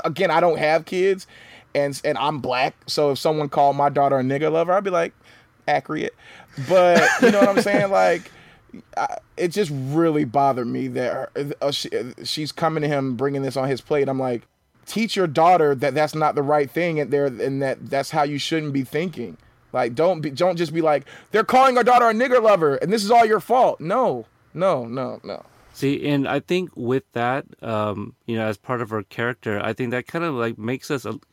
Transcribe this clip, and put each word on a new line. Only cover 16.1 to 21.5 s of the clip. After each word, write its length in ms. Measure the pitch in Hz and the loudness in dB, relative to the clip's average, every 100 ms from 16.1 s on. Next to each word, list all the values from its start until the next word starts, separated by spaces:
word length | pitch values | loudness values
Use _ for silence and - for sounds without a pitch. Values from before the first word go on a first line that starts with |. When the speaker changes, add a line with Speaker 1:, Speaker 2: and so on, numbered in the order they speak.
Speaker 1:
not 220 | 156 151 131 | 0 0 0
the 80 | |
right 260 | 139 151 139 | 0 0 0
thing, 300 | 156 175 151 | -2 -2 -2
and 100 | 127 | -2
there, 160 | 143 143 | 0 0
and 340 | 107 131 135 | -2 -4 -2
that 260 | 135 - 113 | -4 -6 -4
that's 220 | 135 135 | -4 -2
how 120 | 160 | -2
you 140 | 147 143 | -2 -2
shouldn't 360 | - 160 151 | -4 -4 -2
be 100 | 139 | -4
thinking." 540 | 127 151 180 120 104 - _ _ _ | -4 -4 -6 -8 -14 -14 _ _ _
Like, 220 | 127 123 120 | -4 -2 0
don't 260 | 170 160 | 0 0
be, 80 | 151 | -4
don't 260 | 135 180 170 | -2 0 0
just 160 | 165 | -4
be 80 | 165 | -2
like, 240 | 156 143 - - - | 0 0 -2 -20 -4
"They're 120 | 214 | -2
calling 340 | - | 2